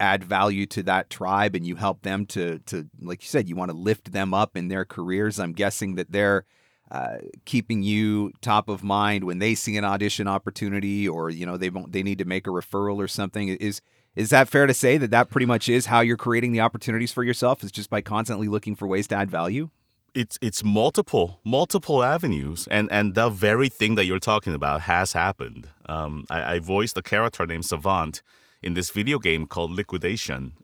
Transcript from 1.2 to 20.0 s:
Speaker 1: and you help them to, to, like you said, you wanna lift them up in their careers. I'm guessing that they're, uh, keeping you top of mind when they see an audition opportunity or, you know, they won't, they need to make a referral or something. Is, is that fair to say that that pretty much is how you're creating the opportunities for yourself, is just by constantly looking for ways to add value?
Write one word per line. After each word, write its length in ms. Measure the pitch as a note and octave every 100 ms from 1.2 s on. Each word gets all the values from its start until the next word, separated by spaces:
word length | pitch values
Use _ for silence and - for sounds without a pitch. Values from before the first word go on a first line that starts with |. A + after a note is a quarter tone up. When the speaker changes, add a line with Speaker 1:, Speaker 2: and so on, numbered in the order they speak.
| F#2 G2 G#2
Speaker 1:
and 100 | F#2+
you 120 | E2+ E2+
help 260 | G2+ F2+
them 240 | G2 F#2+ G2+
to, 320 | G2 F2 D#2+ -
to, 220 | F#2 D2+ -
like 220 | F2 F2
you 60 | -
said, 200 | D3+ F#2+
you 60 |
wanna 180 | E2+ F2+
lift 380 | E2 F#2+ - -
them 200 | F#2+ G2
up 220 | F#2+ G#2+ F#2
in 100 | F2+
their 160 | F#2+
careers. 540 | F#2 - F2 F#2+ G#2+ G#2
I'm 120 | F2
guessing 420 | E2 G2+ - G2 F2+
that 140 | E2
they're, 320 | G2 G2+ G2 - _ _ _ -
uh, 280 | C2 B1+ A1+ G1+ -
keeping 380 | - B2 A2+ A2
you 500 | G2 G#2+ G#2+ G#2 G#2 -
top 280 | - G#2 G#2+
of 140 | G2
mind 400 | G2+ G2 G#2 G2+
when 140 | F#2 F2+
they 140 | G#2+
see 220 | A2+ - G#2
an 80 |
audition 420 | G2+ G2 G#2 - G2
opportunity 800 | G2 - - G#2 G2+ G2+ G2+ G2+
or, 220 | E2 E2
you 140 | E2 F2
know, 100 | F2+
they 120 | F#2
won't, 240 | F#2+ F2
they 100 | F#2+
need 160 | F#2+ F#2+
to 60 |
make 220 | F2 F#2 F#2+
a 40 |
referral 460 | F2+ - G2 G2+ G2+
or 100 | F#2+
something. 420 | - G2 G#2+ G2+
Is, 320 | F#2 G#2 G2+ - _ _ -
is 140 | A2
that 180 | C3 C3
fair 180 | D3 C#3
to 80 |
say 220 | B2+ B2+ D3
that 120 | B2
that 180 | A#2 A#2+
pretty 160 | C#3 B2
much 220 | A#2 -
is 180 | B2 A#2+
how 140 | A#2+
you're 160 | A#2 A#2
creating 340 | B2 A#2 A#2+
the 100 | A#2
opportunities 520 | A2+ A2+ - A2+ A#2
for 100 | -
yourself, 400 | B2 A#2+ B2 C3+
is 80 | G2+
just 180 | - G2+
by 100 | G#2+
constantly 480 | - G#2+ A2+ G#2+ G#2+
looking 260 | G#2 G#2+
for 140 | G#2 G2
ways 180 | F#2+ G#2
to 60 |
add 160 | G2+ G2
value? 380 | E2+ E2+ A#2+ D#3+ _ _ _